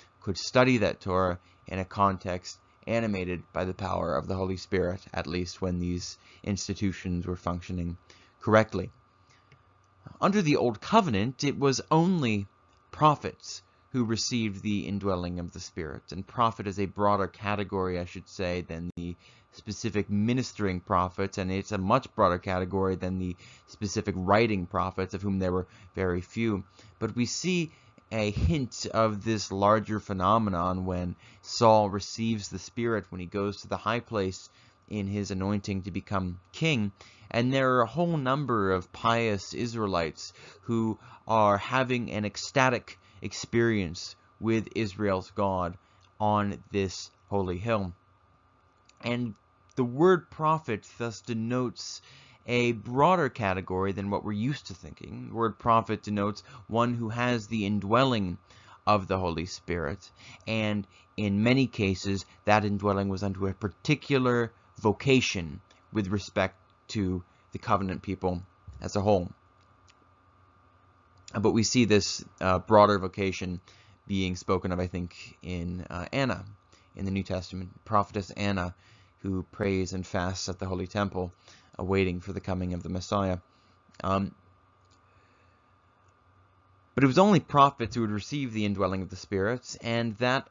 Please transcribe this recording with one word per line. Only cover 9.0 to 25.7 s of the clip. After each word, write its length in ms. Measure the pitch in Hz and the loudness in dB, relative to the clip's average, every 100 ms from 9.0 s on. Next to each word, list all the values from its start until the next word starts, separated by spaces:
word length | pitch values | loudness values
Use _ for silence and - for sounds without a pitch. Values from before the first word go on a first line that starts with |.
| _ _ _ _ _ - _ _ _ _ - - | _ _ _ _ _ -20 _ _ _ _ -20 0
Under 220 | 190 202 | 2 4
the 140 | 151 135 | 4 4
Old 260 | 120 107 | 2 0
Covenant, 600 | - 226 202 98 113 - | 2 4 4 2 0 0
it 160 | 143 - | -2 2
was 220 | 139 123 - | 2 0 2
only 560 | 160 175 180 120 104 98 _ _ _ _ | 2 4 2 2 0 -4 _ _ _ _
prophets 720 | - 156 139 - - - - - _ _ | 2 4 4 -2 -10 -14 -16 -18 _ _
who 140 | 131 113 | -2 0
received 580 | 110 - 120 110 95 | -2 -2 -2 -2 -2
the 240 | 107 101 65 | -2 -2 -2
indwelling 520 | 101 98 90 87 90 | -2 -2 -2 -2 -6
of 120 | 87 | -8
the 80 | 90 | -10
Spirit. 520 | - 95 78 - - | -12 -10 -10 -10 -12
And 140 | 85 - | -12 -8
prophet 400 | - 113 110 101 | 0 0 0 -6
is 140 | 95 | -2
a 60 | 95 | -4
broader 400 | - 104 101 90 | 2 2 4 0
category, 720 | - 101 104 95 98 92 87 | -4 -4 -4 -2 -2 -2 -4
I 60 | 90 | -6
should 220 | 92 - | -12 -14
say, 340 | - 90 90 | -6 -4 -4
than 280 | 85 82 87 87 | -6 -8 -8 -8
the 200 | 87 85 - _ _ | -10 -10 -18 _ _
specific 600 | - - 104 113 104 98 | -16 -12 -8 -2 -2 0
ministering 680 | 101 110 127 - - 101 90 | 0 2 2 -2 -2 -2 -2
prophets, 600 | - 92 92 - 98 - | 0 2 2 -2 -4 -2
and 120 | 92 | -2
it's 200 | 95 - | -2 -4
a 60 | 104 | -2
much 340 | 95 131 - | 2 2 2
broader 240 | - 95 87 | 2 4 4
category 580 | 101 90 90 95 95 90 | 0 -2 0 0 0 0
than 220 | 92 92 | -2 -4
the 180 | 92 87 - - - | -4 -8 -14 -20 -20
specific 480 | - 101 107 101 92 | -8 -4 -2 -2 -2
writing 520 | 92 104 117 101 87 | 4 4 4 0 -2
prophets, 480 | 90 92 95 92 95 | -2 -2 -4 -6 -4
of 80 | |
whom 160 | 101 95 | -2 0
there 120 | 92 | 0
were 140 | 92 90 | 0 -4